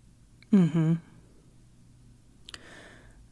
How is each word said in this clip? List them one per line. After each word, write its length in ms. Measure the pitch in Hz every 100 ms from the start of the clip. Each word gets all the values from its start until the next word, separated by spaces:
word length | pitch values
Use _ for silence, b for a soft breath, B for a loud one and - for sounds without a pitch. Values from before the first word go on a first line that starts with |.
| - - - - -
Mm-hmm. 420 | 202 170 165 160 165 b b b b - - - - - - - - - - - b b b b b b b -